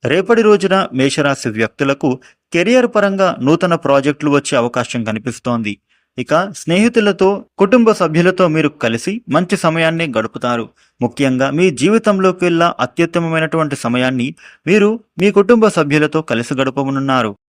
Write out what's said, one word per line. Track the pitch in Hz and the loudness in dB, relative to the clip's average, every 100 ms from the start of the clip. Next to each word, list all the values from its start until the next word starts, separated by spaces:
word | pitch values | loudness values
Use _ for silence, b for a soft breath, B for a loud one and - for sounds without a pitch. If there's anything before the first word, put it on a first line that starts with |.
| 120 | 0
రేపటి | 160 185 226 214 | -2 2 2 4
రోజున | 202 185 190 185 127 | 2 2 -2 -2 -2
మేషరాశి | 135 143 143 139 127 107 | -2 0 -2 -2 -4 -2
వ్యక్తులకు | 110 _ 139 139 151 127 b b _ 170 | -4 _ -2 0 -2 -4 b b _ -2
కెరియర్ | 214 254 247 220 | 2 2 2 0
పరంగా | 202 196 190 - 127 | 0 0 -2 0 0
నూతన | 165 180 165 - | 2 2 -2 2
ప్రాజెక్టులు | 139 135 143 147 143 | 2 2 -2 0 0
వచ్చే | 143 135 | 0 -2
అవకాశం | 120 123 117 123 110 | -2 -4 -6 -6 -6
కనిపిస్తోంది. | 110 123 113 - 120 104 101 _ _ _ - | -6 -8 -8 -4 -4 -4 -10 _ _ _ -12
ఇక | 123 156 196 175 | -2 -2 -2 -8
స్నేహితులతో, | - 175 226 233 208 196 190 202 - - | -4 0 2 2 0 2 0 0 -8 -2
కుటుంబ | 196 247 220 208 | 2 4 4 2
సభ్యులతో | 170 156 175 180 180 | 0 2 2 2 0
మీరు | 156 147 147 | 2 -2 -2
కలిసి | 117 113 - 220 - | -4 -2 -4 -8 -2
మంచి | 147 180 196 | -2 0 -2
సమయాన్ని | 170 165 160 165 165 113 | -2 0 0 -2 -4 -4
గడుపుతారు. | 110 120 123 120 110 _ _ _ | -4 -6 -4 -4 -6 _ _ _
ముఖ్యంగా | 123 - 139 127 135 143 | -6 0 0 0 -2 2
మీ | 185 127 | 0 0
జీవితంలోకెల్లా | 147 220 220 196 190 185 180 165 170 - | 0 2 2 2 0 0 0 2 0 0
అత్యుత్తమమైనటువంటి | 123 - 170 175 165 160 160 165 156 139 | -6 -2 -2 0 -2 -2 -2 -2 -2 -4
సమయాన్ని | 127 123 127 127 123 165 B B - | -4 0 0 -2 -4 -8 B B 0
మీరు | 208 202 226 _ - | 2 2 0 _ -2
మీ | 190 196 | 0 2
కుటుంబ | 196 240 214 180 | 4 4 4 2
సభ్యులతో | 147 147 151 156 160 | 0 2 2 -2 -2
కలిసి | 117 117 135 | -4 -2 -2
గడపనున్నారు. | 135 131 135 135 135 131 113 98 | -2 -2 -4 -2 0 0 0 -6